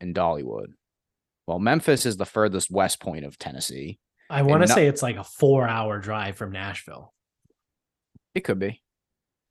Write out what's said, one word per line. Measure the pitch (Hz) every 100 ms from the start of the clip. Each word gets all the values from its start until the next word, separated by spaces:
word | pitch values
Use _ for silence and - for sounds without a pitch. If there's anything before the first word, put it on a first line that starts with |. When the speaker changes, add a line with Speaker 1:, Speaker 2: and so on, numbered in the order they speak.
Speaker 1:
and | 90 87
Dollywood. | 85 76 64 55 50 _ _ _ _ _ _ _ -
Well, | 87
Memphis | 107 156 160 131 123
is | 95
the | 95
furthest | 110 107 92 -
west | 92 92 -
point | 92 76 71
of | -
Tennessee. | - 65 - 65 76 107 _ _ _
Speaker 2:
I | 143
Speaker 1:
And | 139
Speaker 2:
wanna | 156 180
Speaker 1:
no- |
Speaker 2:
say | 220 147
it's, | 143
like, | 123 98
a |
four-hour | - - 139 135 117 113 110 104
drive | 101 107 98 98
from | 98
Nashville. | 95 98 90 - 71 - _ _ _ _ _ _ _ _ _ _ _ _
Speaker 1:
It | 185
could | - 95
be. | 98 113 _ _ _ _ _ _ _